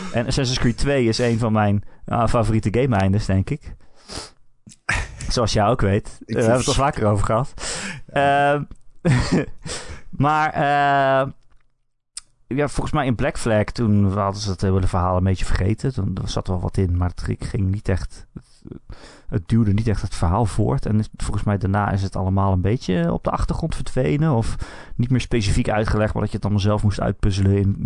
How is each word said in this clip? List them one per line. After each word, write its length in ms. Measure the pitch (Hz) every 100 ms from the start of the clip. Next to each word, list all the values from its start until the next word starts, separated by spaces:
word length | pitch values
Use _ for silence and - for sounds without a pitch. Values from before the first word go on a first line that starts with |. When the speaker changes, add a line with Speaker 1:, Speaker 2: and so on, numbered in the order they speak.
| -
Speaker 1:
En 140 | 117 117
Assassin's 320 | 131 123 127
Creed 180 | 123 113
twee 280 | 139 139 113
is 100 | 110
een 200 | 120 113
van 140 | 117
mijn, 300 | 107 104 101 - -
ah, 240 | - 117 110
favoriete 520 | 120 107 110 107 107
game-eindes, 460 | 135 101 98 101 -
denk 240 | 95 98
ik. 240 | 147 - - - - - - - - - - - - - - - - -
Zoals 240 | - 107
jij 140 | 113 104
ook 140 | 127
weet. 260 | 101 101 - -
Speaker 2:
Ik 100 | -
Speaker 1:
Daar 80 | 113
hebben 80 | 117
we 0 | 123
het 80 |
Speaker 2:
vind 120 | 117 127
Speaker 1:
al 60 |
vaker 220 | 139 - 107
over 180 | 101
gehad. 280 | - 113 139 - - - 196 151 -
Speaker 2:
Ja. 420 | 143 139 139 143
Speaker 1:
Ehm, 100 | 147 - - - - 175 127 -
<laughs> 140 | - - - - - - - - - 139
maar, 260 | 151 156
eh, 800 | - 143 143 143 139 135 135 135 - - - _ _ _ _ _ - - _ -
ja, 220 | 131 147
volgens 240 | - -
mij 140 | - 143
in 80 |
Black 240 | 107 147 -
Flag, 260 | 120 107
toen 480 | 104 - 113 104 101 98
hadden 220 | 98 101
ze 100 | 104
het 100 | 92
hele 260 | 98 95 92
verhaal 300 | 95 90 92
een 80 |
beetje 200 | 95 92
vergeten. 480 | - - 95 110 -
Toen, 240 | - 101 95
er 60 | -
zat 180 | - -
wel 140 | 92
wat 160 | 95 -
in, 200 | 95 87
maar 120 | 87
het 120 | -
ging, 160 | - 104
ging 300 | - 120 95
niet 180 | 101 -
echt, 380 | 90 - - -
het, 280 | - - - - - - - - - -
het 200 | 110 -
duwde 240 | 113 107
niet 160 | 101 110
echt 140 | 95
het 120 | -
verhaal 320 | - 85 98 120
voort. 400 | - 110 127 -
En 120 | 107
is, 100 | 110 -
volgens 280 | - 101 110
mij 120 | 101
daarna 320 | 98 101 101
is 120 | 101
het 140 | 95 98
allemaal 360 | 95 98 98
een 80 | 95
beetje 520 | 95 120 - 180 170
op 120 | -
de 60 | -
achtergrond 440 | - - - 160
verdwenen. 580 | - - 131 143 147 160
Of 240 | 117 110 - - - - -
niet 140 | 120
meer 100 | 123
specifiek 480 | - 120 101 127 120
uitgelegd, 420 | 107 107 107 107
maar 100 | 110
dat 80 | 107
je 60 | 104
het 80 | 101
allemaal 180 | 104
zelf 180 | 104 104
moest 180 | 104 98
uitpuzzelen 560 | 104 101 107 98 98 101
in, 180 | 98 -